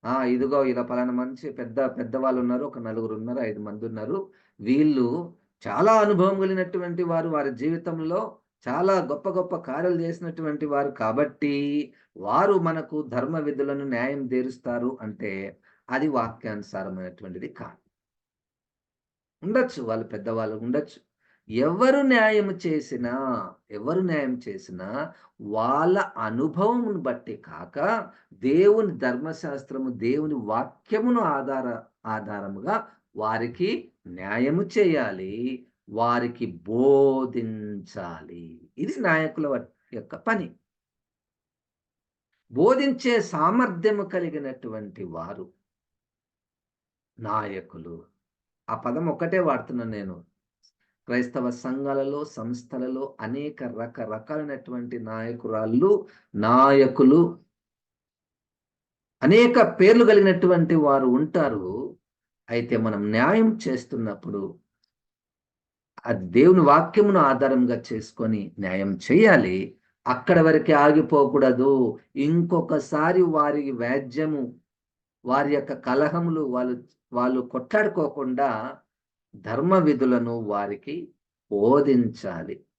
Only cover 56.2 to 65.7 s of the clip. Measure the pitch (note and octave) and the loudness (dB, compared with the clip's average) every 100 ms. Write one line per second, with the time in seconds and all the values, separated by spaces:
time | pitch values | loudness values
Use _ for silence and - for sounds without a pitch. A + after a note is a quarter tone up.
56.2 | _ - A2 B2 C3+ C#3 C3 B2+ C3 D3+ | _ -2 4 6 8 8 6 6 6 8
57.2 | E3+ - _ _ _ _ _ _ _ _ | 4 0 _ _ _ _ _ _ _ _
58.2 | _ _ _ _ _ _ _ _ _ _ | _ _ _ _ _ _ _ _ _ _
59.2 | C3 G#3 A#3+ B3 A3 - F#3 A#3 A3 G#3 | 6 8 8 6 4 6 8 8 10 8
60.2 | G3 F3+ F3+ F3 E3 E3 D3 C#3 C3 B2+ | 8 6 4 4 4 4 4 4 4 2
61.2 | D3+ F3+ D3 A2 F#2 G#2 C#3 - _ _ | 2 0 0 -2 -6 -8 -10 -14 _ _
62.2 | _ _ _ A#2 A#2 A#2 A2 G2+ G#2 A2 | _ _ _ -6 -2 -2 0 -2 -2 2
63.2 | C3 A3 A3+ - - B2+ - - A2+ G2+ | 2 4 4 2 -4 -6 -6 -8 -6 -8
64.2 | - G2+ G2 - _ _ _ _ _ _ | -8 -8 -8 -10 _ _ _ _ _ _
65.2 | _ _ _ _ _ | _ _ _ _ _